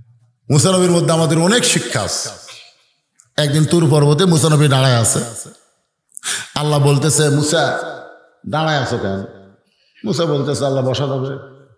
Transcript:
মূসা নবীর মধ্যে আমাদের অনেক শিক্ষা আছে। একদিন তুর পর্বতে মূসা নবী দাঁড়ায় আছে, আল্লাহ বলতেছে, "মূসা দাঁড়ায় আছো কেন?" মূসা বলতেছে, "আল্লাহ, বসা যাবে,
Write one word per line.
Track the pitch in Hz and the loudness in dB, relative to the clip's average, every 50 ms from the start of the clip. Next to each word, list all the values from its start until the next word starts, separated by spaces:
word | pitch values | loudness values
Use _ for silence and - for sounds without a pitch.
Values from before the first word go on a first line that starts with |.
| - _ _ _ _ _ _ _ _ - | -20 _ _ _ _ _ _ _ _ 0
মূসা | 135 151 131 190 | 2 2 4 2
নবীর | 190 185 180 170 | 2 2 2 2
মধ্যে | 175 170 151 147 | 2 2 2 2
আমাদের | 165 160 165 147 131 160 | 2 2 2 2 2 2
অনেক | 170 180 226 247 - | 2 2 2 0 0
শিক্ষা | - - 156 - - - 117 | 0 -2 -2 -4 -4 -4 -4
আছে। | 98 85 - - - 113 101 90 - - - - - - _ _ _ _ _ _ _ _ _ _ _ _ _ | -4 -4 -6 -8 -8 -10 -12 -16 -20 -20 -20 -20 -20 -20 _ _ _ _ _ _ _ _ _ _ _ _ _
একদিন | - 151 143 135 156 156 | -2 -2 0 2 0 2
তুর | 143 160 175 165 139 | 2 2 2 4 4
পর্বতে | 156 151 147 143 151 147 190 | 4 4 4 4 4 4 2
মূসা | 185 170 156 135 160 | 2 2 2 2 2
নবী | 156 143 151 | 4 4 4
দাঁড়ায় | 143 135 131 131 135 123 | 4 4 4 4 2 2
আছে, | 117 110 - - - 113 120 110 - - - - _ _ _ _ _ _ _ _ _ _ _ - - - - - - - - - | 2 2 0 -2 -2 -4 -8 -10 -14 -16 -18 -20 _ _ _ _ _ _ _ _ _ _ _ -20 -12 -10 -8 -8 -8 -10 -8 -6
আল্লাহ | 151 147 151 151 143 | -2 0 0 2 2
বলতেছে, | 135 143 143 135 143 156 - 151 151 147 | 4 4 4 2 2 2 2 2 2 2
"মূসা | 139 151 147 - 170 160 143 127 - - - - - - - - - - - _ _ _ - - | 2 0 0 0 0 0 0 0 -2 -4 -6 -10 -12 -14 -18 -20 -20 -20 -20 _ _ _ -10 -6
দাঁড়ায় | - 151 160 156 151 | -4 -2 -2 0 0
আছো | 139 123 110 123 | -2 -2 -2 -4
কেন?" | 107 101 98 98 95 98 - - - - - - _ _ _ _ _ _ _ _ - - | -4 -4 -4 -6 -6 -8 -12 -16 -20 -20 -20 -20 _ _ _ _ _ _ _ _ -10 -6
মূসা | 220 170 160 170 | -4 -2 -2 -2
বলতেছে, | 156 151 139 131 143 139 - - | -2 -2 -2 -2 -2 -2 -2 -2
"আল্লাহ, | 139 135 135 123 | -2 -2 -2 -2
বসা | 127 123 123 147 | -2 -2 -2 -4
যাবে, | 135 135 131 131 135 135 135 - - - - - _ _ | -4 -4 -4 -6 -6 -8 -10 -14 -18 -20 -20 -20 _ _